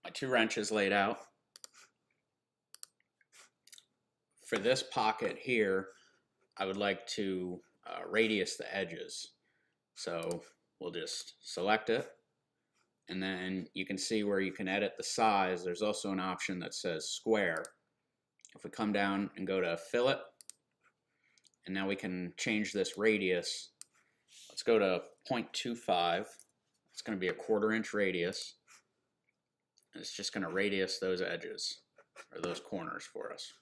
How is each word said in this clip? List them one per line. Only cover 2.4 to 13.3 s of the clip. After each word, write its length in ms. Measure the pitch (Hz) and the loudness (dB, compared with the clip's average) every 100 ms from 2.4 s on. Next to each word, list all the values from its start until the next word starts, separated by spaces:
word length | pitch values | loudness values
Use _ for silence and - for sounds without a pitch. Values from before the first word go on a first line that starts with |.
| _ _ _ - - _ _ _ _ - - _ - - _ _ _ _ _ _ - | _ _ _ -20 -20 _ _ _ _ -20 -20 _ -20 -20 _ _ _ _ _ _ -4
For 100 | 110 | 0
this 240 | 107 131 | 2 2
pocket 560 | - - 110 110 104 - | 0 2 2 2 -2 -2
here, 520 | 139 120 104 95 95 - _ _ _ _ _ - | 0 2 4 2 -2 -12 _ _ _ _ _ -4
I 80 | |
would 120 | 98 98 | -2 2
like 300 | 101 95 - | 2 0 -4
to, 520 | - 98 92 90 90 - _ - | -4 -2 -2 -4 -8 -12 _ -12
uh, 140 | 87 87 | -10 -2
radius 480 | 98 113 107 90 - | 4 4 4 0 -2
the 180 | - | -6
edges. 600 | 98 90 82 - - - _ _ _ _ _ _ | -4 -4 -6 -10 -12 -14 _ _ _ _ _ _
So 480 | - - 85 82 - - _ _ _ | -10 -4 -2 -2 -4 -8 _ _ _
we'll 100 | 90 | -8
just 440 | 82 78 - - - | -6 -6 -8 -10 -16
select 460 | - - 95 110 - | -10 -2 4 4 4
it, 220 | 110 - - _ _ _ _ _ _ _ _ - | 0 0 -14 _ _ _ _ _ _ _ _ -10
and 140 | 92 | -4
then 460 | 95 | -4